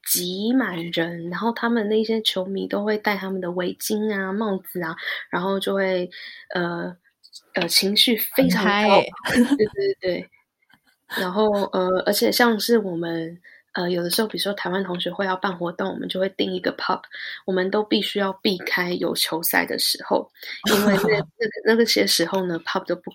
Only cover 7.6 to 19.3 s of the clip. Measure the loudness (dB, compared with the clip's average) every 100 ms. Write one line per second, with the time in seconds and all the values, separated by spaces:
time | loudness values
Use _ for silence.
7.6 | 0 2 2 2 4 2 0 2 4 4
8.6 | 4 4 6 6 4 -2 0 2 4 4
9.6 | 0 0 -2 -2 -2 -4 -6 _ _ _
10.6 | _ _ _ _ -10 -4 -2 2 2 2
11.6 | 0 0 2 2 2 2 2 4 4 2
12.6 | 2 2 2 -4 -4 -4 -6 -10 -20 -20
13.6 | _ -4 -2 0 0 0 -2 -2 -4 -4
14.6 | -2 -2 -2 -4 -6 -4 -2 -2 -2 -2
15.6 | -6 -4 -4 -4 -6 -2 -2 -2 -2 -2
16.6 | -2 -2 -2 -4 -6 -14 -12 -10 -2 0
17.6 | 2 0 2 0 0 -2 -2 0 0 0
18.6 | -2 -2 -2 -2 -2 -2 -2